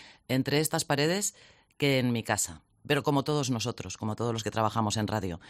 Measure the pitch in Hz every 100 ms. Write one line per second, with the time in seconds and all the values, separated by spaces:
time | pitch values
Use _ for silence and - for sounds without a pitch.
0 | - - - 127 131 143 156 160 - 139
1 | 151 190 202 - - - _ - 143 131
2 | 123 117 107 107 - 80 _ _ - 143
3 | 139 139 131 151 127 120 117 - 92 -
4 | 110 104 117 113 110 113 107 117 107 110
5 | 107 107 92 85 -